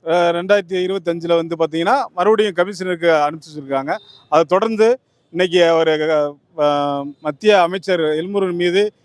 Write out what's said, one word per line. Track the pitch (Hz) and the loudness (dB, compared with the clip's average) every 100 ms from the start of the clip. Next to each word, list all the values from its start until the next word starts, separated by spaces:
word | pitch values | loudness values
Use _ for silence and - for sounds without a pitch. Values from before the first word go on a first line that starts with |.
| - | 0
அஹ், | 175 170 | 2 2
ரெண்டாயிரத்தி | 170 180 202 175 185 | 0 0 0 0 -4
இருபத்தஞ்சுல | 180 196 170 170 170 170 | -2 -4 -4 -4 0 0
வந்து | 165 165 | 0 -2
பாத்தீங்கன்னா | 160 160 175 269 - 180 | -2 0 0 0 -2 -2
மறுபடியும் | 180 220 214 | 2 2 0
கமிஷனருக்கு | 175 185 185 185 175 170 156 | 0 -4 -4 -6 -2 2 2
அனுப்பிச்சு | 147 160 156 | 0 -4 -14
வச்சிருக்காங்க. | 151 135 135 139 208 _ _ _ | -16 -6 -6 -4 -8 _ _ _
அதை | 156 | 0
தொடர்ந்து | 160 180 226 214 220 254 _ _ _ | 2 0 0 0 2 0 _ _ _
இன்னைக்கு | 170 185 180 170 | -4 0 4 4
அவர், | 165 160 156 156 156 147 147 _ 165 | 4 2 0 0 0 -2 -6 _ -2
அஹ், | 147 143 143 143 143 143 | 0 0 -2 -4 -8 -8
மத்திய | 156 147 214 202 | -10 -2 2 4
அமைச்சர் | 170 190 185 180 | 2 -2 -2 0
எல்முருகன் | 156 156 180 202 190 175 | 0 -2 -2 -2 -2 0
மீது | 175 180 208 _ | 0 0 -2 _